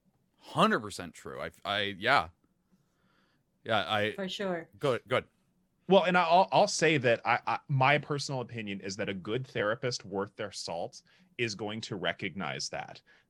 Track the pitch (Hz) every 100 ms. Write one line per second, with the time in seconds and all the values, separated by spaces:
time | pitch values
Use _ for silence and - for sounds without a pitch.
0 | _ _ _ _ - 143 214 185 104 -
1 | 87 - 82 65 82 - 90 101 101 98
2 | 110 135 82 - _ _ _ _ _ _
3 | _ _ _ _ _ _ 110 110 82 104
4 | 107 - 190 - 190 175 165 - 147 113
5 | - 120 - _ _ _ _ _ - 190
6 | 175 180 170 175 185 143 202 - 160 151
7 | 120 113 107 117 - 113 - 139 131 147
8 | - 143 143 131 110 120 104 98 101 98
9 | 101 98 87 123 131 120 104 113 127 120
10 | 95 98 101 - 104 - - 85 113 -
11 | - _ _ - 117 98 104 110 - 101
12 | 85 - 98 95 78 67 - 73 - -
13 | _ _ _